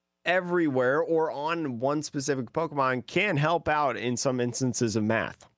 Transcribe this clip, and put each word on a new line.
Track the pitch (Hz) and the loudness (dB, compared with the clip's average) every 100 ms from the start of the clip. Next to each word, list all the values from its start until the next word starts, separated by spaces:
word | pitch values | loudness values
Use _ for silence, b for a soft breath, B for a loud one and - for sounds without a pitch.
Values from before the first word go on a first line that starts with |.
| _ _ | _ _
everywhere | 160 180 175 175 160 131 127 147 | -2 0 0 0 2 2 2 2
or | 165 160 156 | 2 2 0
on | 123 151 170 151 120 | -2 -4 -2 -4 -2
one | 131 151 | -2 -2
specific | 147 147 135 135 117 | -4 -4 -2 -2 -2
Pokemon | 160 160 147 131 127 - | -4 -4 0 0 0 -2
can | 175 208 147 | 0 0 2
help | 156 170 160 | 2 0 0
out | 151 143 107 | 0 2 0
in | 117 120 | -2 -2
some | 139 127 | 0 0
instances | 123 120 131 117 117 107 | -2 0 -2 0 0 0
of | |
math. | 107 113 80 - - | 2 0 0 -6 -20